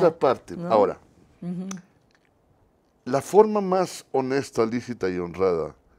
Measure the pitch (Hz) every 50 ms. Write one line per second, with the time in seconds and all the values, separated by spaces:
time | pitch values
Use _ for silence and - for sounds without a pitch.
0 | 185 165 160 - 156 135 117 - - - 90 170 170 175 110 107 98 87 76 -
1 | _ _ _ _ _ _ _ _ 175 175 180 175 185 196 190 175 - _ _ _
2 | _ _ _ _ _ _ _ _ _ _ _ _ _ _ _ _ _ _ _ _
3 | _ 127 131 139 131 - - 202 220 214 208 208 196 185 185 190 180 151 - -
4 | - _ - 135 131 127 135 139 127 - - 120 113 113 117 123 120 - 117 -
5 | - 92 92 90 87 87 82 90 95 92 87 80 78 73 - _ _ _ _